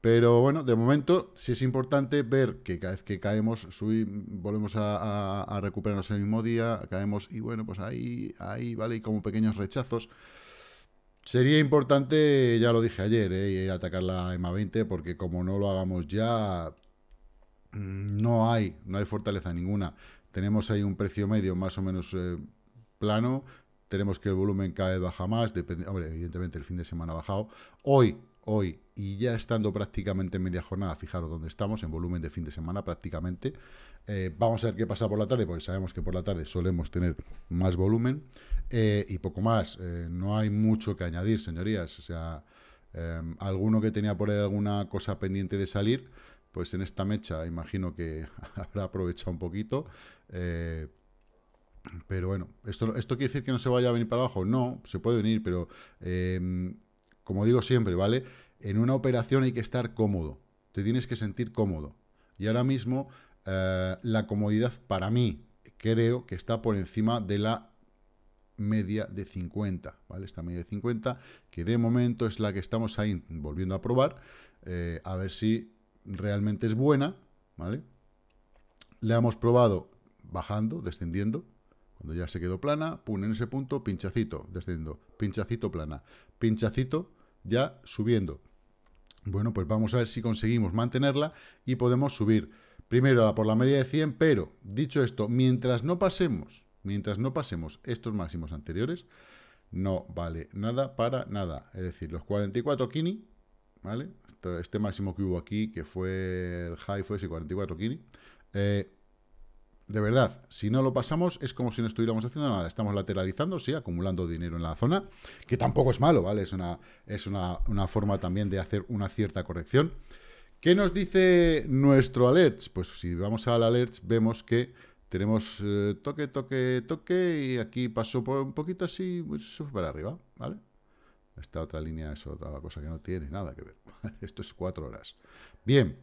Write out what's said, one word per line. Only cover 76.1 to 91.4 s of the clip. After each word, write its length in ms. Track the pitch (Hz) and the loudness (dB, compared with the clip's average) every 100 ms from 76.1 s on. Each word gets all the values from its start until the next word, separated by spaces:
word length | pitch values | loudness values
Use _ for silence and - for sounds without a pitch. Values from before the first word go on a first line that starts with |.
| 92 101 101 104 104 113 | -6 -2 0 0 0 0
es 60 | |
buena, 420 | 110 139 143 147 196 _ _ _ - | 2 4 4 2 -4 _ _ _ -10
¿vale? 280 | 85 127 - _ _ _ _ _ _ _ _ _ - _ | -6 -6 -10 _ _ _ _ _ _ _ _ _ -20 _
La 160 | 110 117 | 2 4
hemos 220 | 120 113 | 2 2
probado 520 | 117 120 120 92 - _ _ _ | 4 6 6 4 -4 _ _ _
bajando, 580 | - 85 - 104 110 165 | -12 -10 -4 -2 -2 -2
descendiendo, 640 | 101 - 87 87 101 113 - _ _ _ _ _ | -8 -6 -4 -2 -2 -2 -8 _ _ _ _ _
cuando 180 | 76 | -10
ya 140 | 82 87 | -6 -6
se 140 | 90 | -4
quedó 180 | 87 92 | -4 -2
plana, 460 | 147 151 160 - - | -2 -2 -4 -8 -6
pum, 180 | 104 | -4
en 80 | 101 | -2
ese 160 | 110 120 | -4 -4
punto, 360 | 135 135 139 | -6 -4 -4
pinchacito, 640 | 113 92 95 117 107 76 85 | -4 -4 -4 -2 -2 -6 -10
descendiendo, 480 | 87 - 85 78 76 _ _ | -10 -6 -6 -6 -10 _ _
pinchacito, 540 | 104 - 98 113 123 | -4 -4 -4 -4 -4
plana, 320 | 87 76 76 _ - _ _ | -4 -8 -10 _ -20 _ _
pinchacito, 720 | 113 110 135 117 131 151 185 _ _ _ | 2 2 0 0 -2 -2 -6 _ _ _
ya 360 | - 117 143 - | -2 0 0 -4
subiendo. 580 | - - 110 117 92 73 _ _ _ _ _ _ _ - 104 | -14 -4 2 2 2 -8 _ _ _ _ _ _ _ -12 -6
Bueno, 280 | 95 110 | -2 0
pues 140 | 107 87 | 0 0
vamos 260 | 110 110 | 2 2
a 40 | 120 | 2
ver 100 | 117 | 0
si 140 | - | -2
conseguimos 520 | 117 110 113 117 101 | -2 0 2 2 2
mantenerla 600 | 98 117 - 139 139 151 - | 0 0 2 2 2 -2 -4